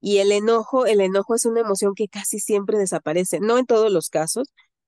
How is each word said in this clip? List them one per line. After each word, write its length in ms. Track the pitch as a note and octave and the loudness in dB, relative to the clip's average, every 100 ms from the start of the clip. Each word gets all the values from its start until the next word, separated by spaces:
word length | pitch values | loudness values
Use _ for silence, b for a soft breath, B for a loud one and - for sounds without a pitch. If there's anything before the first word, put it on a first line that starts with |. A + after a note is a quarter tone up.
Y 160 | E3+ G3+ | 0 2
el 120 | G3 | 2
enojo, 540 | G#3 G#3+ A3+ A3 C4 A#3+ | 2 2 0 0 0 2
el 140 | G#3+ | 2
enojo 340 | F#3+ G3 G3 A#3 | 2 0 0 -2
es 100 | A#3 | 0
una 160 | A3+ | 0
emoción 340 | A3+ G3 G3+ G3 | -2 0 -2 -2
que 120 | G#3+ | -6
casi 320 | G#3 F#3+ G#3+ | -6 -8 -8
siempre 380 | - G#3 G3+ G#3+ | -2 -2 0 -2
desaparece, 600 | F#3+ E3 - E3 F#3 E3 | 0 -2 -2 -2 -2 -2
no 160 | G#3 A#3+ | 0 0
en 60 | B3+ | 2
todos 260 | A3+ A3 | 2 4
los 180 | F#3 - | 0 -2
casos, 400 | D#3+ D#3+ - C#4 _ b _ | -4 -2 -4 -6 _ b _